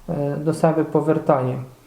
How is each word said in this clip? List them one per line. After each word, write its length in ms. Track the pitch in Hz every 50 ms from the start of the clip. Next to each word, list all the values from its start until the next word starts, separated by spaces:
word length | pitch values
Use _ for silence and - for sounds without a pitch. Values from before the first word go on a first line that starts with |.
| - -
е, 280 | 160 147 143 143 147 156 151
до 100 | 160 160
себе 300 | - - 160 151 160 147
повертає. 760 | - - 156 143 156 156 156 - - 147 131 127 127 127 131 - - - - -